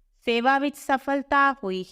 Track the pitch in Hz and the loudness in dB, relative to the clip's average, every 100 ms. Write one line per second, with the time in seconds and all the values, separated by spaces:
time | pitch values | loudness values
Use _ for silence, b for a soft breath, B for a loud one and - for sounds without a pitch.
0 | _ _ - 233 247 269 285 - - 262 | _ _ -4 0 2 2 0 -4 -2 -2
1 | - 277 269 277 277 269 196 185 185 | -2 -4 0 2 2 0 -6 -6 -6